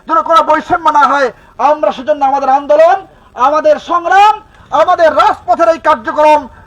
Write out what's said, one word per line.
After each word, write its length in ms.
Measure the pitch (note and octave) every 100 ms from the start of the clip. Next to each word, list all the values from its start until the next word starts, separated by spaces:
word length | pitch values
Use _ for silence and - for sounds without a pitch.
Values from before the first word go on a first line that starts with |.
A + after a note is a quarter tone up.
| -
যেন 120 | D#4+ D#4
কোনো 120 | E4
বৈষম্য 420 | C#4+ D#4 - F4 D#4+
না 140 | D4 C#4+
হয়, 160 | C#4+ B3 - _ -
আমরা 320 | C4+ D4+ D4+
সেজন্য 300 | - C4+ D4 C4+
আমাদের 240 | C#4 C4
আন্দোলন 480 | C#4 C#4+ D4+ E4+ G4 - - _ A3+
আমাদের 360 | C4 D#4 D4+ C#4+
সংগ্রাম, 600 | - F4 E4+ F#4+ G#4+ G#4 - - -
আমাদের 440 | C#4 E4+ F4 D#4+ C#4+
রাজপথের 520 | G4+ - - D#4+ E4+
এই 100 | D#4+
কার্যক্রম 680 | D4+ C#4+ A#3 D4+ D4+ D4+ C4 -